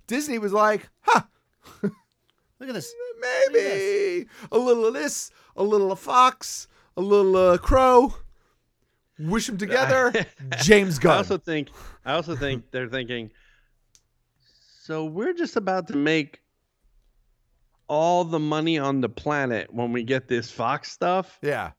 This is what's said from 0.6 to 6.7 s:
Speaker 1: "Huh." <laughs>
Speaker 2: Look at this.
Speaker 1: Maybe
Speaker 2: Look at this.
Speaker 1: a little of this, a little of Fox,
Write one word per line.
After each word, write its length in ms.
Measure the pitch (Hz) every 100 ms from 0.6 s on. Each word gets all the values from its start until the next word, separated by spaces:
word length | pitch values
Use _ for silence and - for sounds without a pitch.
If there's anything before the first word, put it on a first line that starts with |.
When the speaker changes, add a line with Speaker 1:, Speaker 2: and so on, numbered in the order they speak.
| 214 214 - _
Speaker 1:
"Huh." 200 | - 466 - _ _
<laughs> 300 | _ - -
Speaker 2:
Look 840 | 202 208 _ _ _ _ _ _ 262
at 40 |
this. 180 | 220 - - 494 226
Speaker 1:
Maybe 340 | - - -
Speaker 2:
Look 80 | 226
at 160 | 196 196
this. 460 | 196 202 196 175 - - 202
Speaker 1:
a 60 | 226
little 260 | 247 240
of 100 | 220
this, 360 | 269 294 - - _ _ -
a 60 |
little 300 | 202 208 196
of 80 | 190
Fox, 680 | - 247 254 - - - -